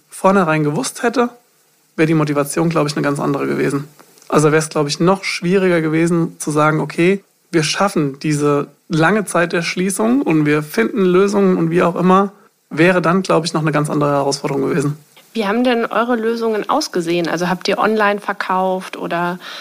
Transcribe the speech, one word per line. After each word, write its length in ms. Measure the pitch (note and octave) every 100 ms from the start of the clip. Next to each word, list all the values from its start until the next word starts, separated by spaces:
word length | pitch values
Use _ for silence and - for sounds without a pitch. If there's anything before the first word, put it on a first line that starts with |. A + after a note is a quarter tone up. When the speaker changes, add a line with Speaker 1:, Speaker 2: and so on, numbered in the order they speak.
| _
Speaker 1:
vornherein 520 | - F#3+ G3 E3 D#3
gewusst 380 | D3 D3+ - -
hätte, 280 | A#3+ C4 A#3+ - _ _ _ _ _ -
wäre 100 | D#3+
die 80 |
Motivation, 560 | D#3+ D3 D3 C#3+ - E3
glaube 180 | D#3+ D3
ich, 80 | D3+
eine 80 |
ganz 160 | C#3+ C#3+
andere 280 | D3 C#3+ C3+
gewesen. 380 | C#3 C#3+ C#3 D3 - - _ -
Also 240 | - D3+
wäre 100 | D#3
es, 80 | D#3
glaube 200 | D#3+ D3
ich, 100 | -
noch 240 | F3 F#3+
schwieriger 580 | - - F3 G3 F#3 E3+
gewesen 540 | D#3 D#3+ E3+ E3+ E3 -
zu 140 | -
sagen, 300 | D3+ D3+ D#3
okay, 420 | D3+ - F3 G3 _ _ _
wir 120 | E3+
schaffen 560 | D3+ - G3 F3 C#3+ C3+
diese 480 | D#3 D3 D3 C#3+ C#3+ _ -
lange 360 | D#3 D#3+ G#3+ F#3
Zeit 280 | E3+ E3+
der 100 | F3
Schließung 580 | E3+ - F#3+ F#3 A3 C4
und 240 | C#4+ D#3 D3
wir 160 | D3+
finden 420 | D3+ - A3+ B3
Lösungen 540 | F#3 F3+ G3+ G#3 G3 F3+
und 140 | E3
wie 100 | F3
auch 140 | E3+ F3
immer, 360 | F3+ F#3 G3+ - _ _ -
wäre 300 | C#3 E3+ F3+
dann, 220 | E3 F#3+
glaube 240 | F3+ E3 E3
ich, 60 |
noch 80 | E3
eine 100 | D#3
ganz 180 | D3 D3+
andere 220 | D3+ D3
Herausforderung 580 | C#3+ C#3 C3+ D3 C#3 C#3
gewesen. 260 | D3+ D3 D3 _ - -
Speaker 2:
Wie 140 | A3+ G3
haben 160 | A3+
denn 240 | B3+ A#3 A3+
eure 280 | G#3 A#3+ A#3+
Lösungen 540 | A3 A#3 A3+ G#3+ -
ausgesehen? 580 | C4+ - F#3+ E3 F3 D#3+
Also 220 | E3 F3+
habt 180 | F3+ -
ihr 120 | F#3+
online 400 | G#3+ A3 G3+ G#3
verkauft 760 | G#3 G3+ - F#3 F#3+ F#3 F#3 -
oder, 440 | F3 E3+ F3 F3 - -